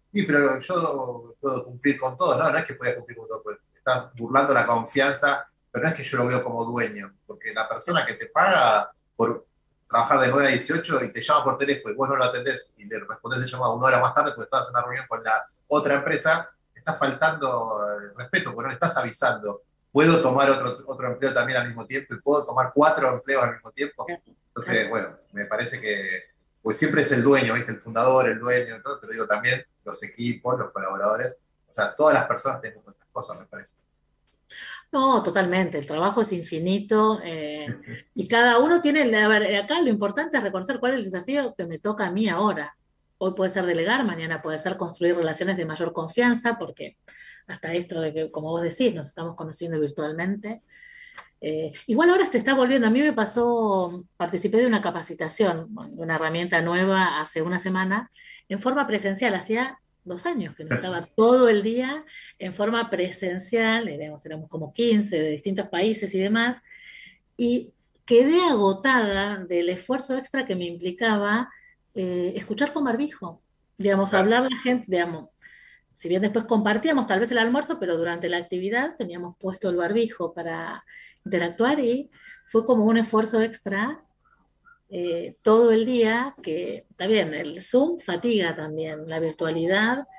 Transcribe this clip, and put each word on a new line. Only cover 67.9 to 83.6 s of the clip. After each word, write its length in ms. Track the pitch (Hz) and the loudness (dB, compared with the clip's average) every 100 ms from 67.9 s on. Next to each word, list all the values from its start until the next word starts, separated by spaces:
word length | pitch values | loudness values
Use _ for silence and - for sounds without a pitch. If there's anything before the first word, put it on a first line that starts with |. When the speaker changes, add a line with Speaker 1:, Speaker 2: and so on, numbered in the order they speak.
| _ - | _ 4
Speaker 2:
quedé 360 | 233 269 339 | 6 8 6
agotada 960 | 349 233 196 196 269 254 208 196 202 202 175 | 4 4 4 2 2 4 2 0 -2 -4 -2
del 240 | 175 175 | 0 0
esfuerzo 480 | 180 - 262 262 254 | -2 -4 -4 -4 -6
extra 280 | 262 269 262 | -4 -4 -4
que 100 | 185 | -4
me 100 | 175 | -6
implicaba, 840 | 170 180 180 208 208 202 220 247 - _ _ _ | -6 -8 -2 0 2 2 0 -2 -10 _ _ _
eh, 400 | 220 185 180 175 208 | -6 -4 -2 -4 -4
escuchar 340 | - 214 285 | -6 -2 -2
con 120 | 320 269 | 0 -2
barbijo, 560 | 226 294 - 175 170 _ _ _ - | -2 -4 -8 -16 -16 _ _ _ -2
digamos, 320 | 202 196 196 | 2 2 2
Speaker 1:
Claro. 120 | 196 | 4
Speaker 2:
hablar 220 | 196 233 262 | 4 4 2
a 40 | |
la 80 | 247 | -2
gente, 260 | 247 247 - | 0 -2 0
digamos, 420 | 180 - 160 - _ - - - _ _ | -2 0 -6 -12 _ -20 -20 -20 _ _
si 140 | - 170 | -10 -2
bien 120 | 185 | 0
después 240 | 208 220 220 | 2 0 0
compartíamos 600 | 220 208 214 320 285 226 | 2 2 2 2 0 2
tal 140 | 190 | 0
vez 100 | 233 | 2
el 60 | 240 | 2
almuerzo, 420 | 226 262 294 - | 2 2 -2 -4
pero 180 | 175 165 | -2 -2
durante 300 | 170 170 170 | -2 -4 -4
la 80 | 175 | -4
actividad 580 | 170 185 190 233 294 330 | -4 -6 -2 -2 -2 -6
teníamos 380 | 190 175 180 - | -8 -10 -12 -10
puesto 300 | 190 190 190 | -8 -4 -2
el 60 | 175 | 0
barbijo 580 | 175 214 226 - 170 | 0 0 0 -2 -8
para 500 | 170 165 165 165 170 - - - _ | -6 -8 -8 -8 -12 -16 -20 -20 _
interactuar 560 | - 180 170 170 233 294 | -4 -2 -2 2 2 2
y 300 | 240 247 285 _ - - | 2 0 -4 _ -20 -20
fue 220 | - 226 226 | -2 0 4
como 180 | 233 214 | 4 6
un 120 | 226 | 4
esfuerzo 440 | 220 220 220 226 | 4 2 2 2
extra, 640 | 220 220 | 0 -2